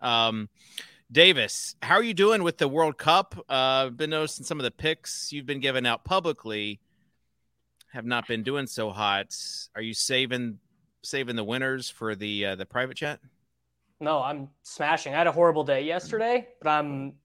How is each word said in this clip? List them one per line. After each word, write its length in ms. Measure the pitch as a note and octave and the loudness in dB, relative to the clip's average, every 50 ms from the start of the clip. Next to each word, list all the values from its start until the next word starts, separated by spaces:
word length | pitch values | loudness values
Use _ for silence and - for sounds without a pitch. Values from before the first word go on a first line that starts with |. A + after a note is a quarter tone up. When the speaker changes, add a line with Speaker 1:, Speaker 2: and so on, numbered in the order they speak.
Speaker 1:
Um, 480 | - B2 A#2 A#2 A2+ A2+ A2 A2 G#2+ - _ _ - - - - - - - _ _ - | -2 0 2 2 2 2 0 -2 -6 -8 _ _ -20 -20 -18 -18 -18 -18 -20 _ _ 2
Davis, 680 | A#2+ D3+ F3 F#3 E3+ C3 A2 G2 - - - - - _ | 6 8 8 10 8 6 2 -2 -4 -6 -8 -10 -10 _
how 140 | - - F3 | 0 4 4
are 80 | G#3 A#3 | 4 4
you 100 | A3+ G#3 | 2 2
doing 300 | F3 G3 G#3+ A3 G#3 F3 | 4 4 6 4 4 2
with 140 | E3+ D#3+ | 0 0
the 100 | - D#3 | 0 0
World 300 | C#3 C#3 D#3+ E3 D3+ C#3+ | 2 2 2 2 2 0
Cup? 480 | - - D#3 E3+ F#3+ F#3+ - - F3 - | 0 2 4 4 4 4 0 -6 -14 -6
Uh, 440 | - C#3 C3 C3 C3 C3 C3+ C3+ C3 | -2 0 2 2 4 2 2 0 -2
been 180 | A#2+ A#2+ D#3 D3+ | -4 -4 -4 -2
noticing 340 | D#3 D#3 D#3 D3 - - C#3 | -2 -2 -2 -4 -6 -10 -8
some 160 | - E3 D3 | -8 -6 -4
of 60 | B2+ | -4
the 60 | A#2 | -6
picks 600 | - - D#3 D#3 D#3 - - - - - - - | -4 -4 -2 -2 -2 -4 -8 -12 -12 -10 -10 -10
you've 140 | D3 C#3+ C3+ | -10 -8 -6
been 160 | B2+ C#3+ C#3 | -6 -4 -2
giving 240 | C3 C#3 C3 C3 B2 | -2 -2 0 0 0
out 180 | A#2+ A#2 - - | 0 -2 -2 -2
publicly 800 | - F#3 F#3+ F3 E3 C#3+ - - A2 G#2+ G#2+ G#2 G#2 G2+ - _ _ _ _ _ _ _ _ _ _ _ _ _ _ _ _ _ _ _ _ _ _ - | 0 0 0 0 0 -4 -4 -6 -6 -6 -4 -4 -6 -8 -12 _ _ _ _ _ _ _ _ _ _ _ _ _ _ _ _ _ _ _ _ _ _ -14
have 120 | B2+ A2 | -10 -6
not 220 | A#2+ B2 A#2+ A2+ | -4 -2 -2 -2
been 160 | - A#2 A2+ G#2 | -2 -4 -4 -2
doing 240 | C3 C#3 C#3+ C3+ | -2 -4 -4 -4
so 220 | - - - A2 G#2 | -6 -6 -6 -6 -4
hot. 440 | F#2 G#2+ G#2+ G2+ G2 G2 G2 - - - - - - - - - - | -2 -2 0 2 2 0 -2 -4 -10 -12 -12 -12 -12 -12 -14 -14 -10
Are 80 | G#2+ | -8
you 120 | A2 A2+ G#2+ | -8 -6 -4
saving, 680 | - - - C3+ C3 C3+ A#2 B2+ B2 A#2+ A#2 G#2 F#2+ _ _ _ _ _ _ _ _ | -4 -2 0 2 0 2 0 -2 -4 -4 -6 -8 -10 _ _ _ _ _ _ _ _
saving 360 | - - - C#3 C3 A#2+ A#2+ | -12 -8 -6 -4 -4 -4 -4
the 80 | A2+ G#2 | -4 -2
winners 440 | G#2 A#2+ C3 C3 C3 C3 C3 B2+ - | -2 -2 -2 0 -2 -2 -4 -6 -10
for 240 | - - A2+ A2 G#2+ | -10 -6 -6 -6 -4
the, 340 | F#2+ G#2 G#2 G#2 G2+ G2+ | -4 -4 -4 -4 -2 -2
uh, 80 | G2 F#2+ | -2 -4
the 100 | F#2 G2 | -6 -8
private 320 | - - B2 B2+ C3 C3 | -6 -4 -4 -4 -4 -6
chat? 240 | - D3+ D3 D3 - - _ _ _ _ _ _ _ _ _ _ _ _ _ _ - | -6 -8 -8 -8 -10 -16 _ _ _ _ _ _ _ _ _ _ _ _ _ _ -6
Speaker 2:
No, 220 | D3 D3+ D#3 C#3+ | -2 0 0 0
I'm 280 | B2+ C#3 D3+ C#3+ C#3 C#3 _ _ _ | 0 -2 -4 -8 -10 -14 _ _ _
smashing. 500 | - - - D3+ D3+ D#3+ D#3 - C#3+ C3+ | -14 -6 -2 0 2 2 0 0 -2 0
I 40 | |
had 100 | D#3 E3+ | 2 2
a 40 | E3+ | 4
horrible 320 | C#3 E3 F3 E3+ D#3 D#3 D3 | 4 6 6 6 6 4 2
day 200 | C3+ C#3 C3+ C#3+ | 2 0 0 0
yesterday, 680 | D#3 E3 F3+ - - A#3 G#3+ A3+ A#3 A#3+ B3 A#3+ - - _ | -2 -4 -4 -4 -4 -2 -2 2 2 2 0 -2 -6 -14 _
but 80 | - D#3 | 0 2
I'm 440 | D3+ D3+ D3 D3 C#3 C3+ C3+ C#3 C#3 _ | 2 2 0 -2 -4 -6 -8 -10 -12 _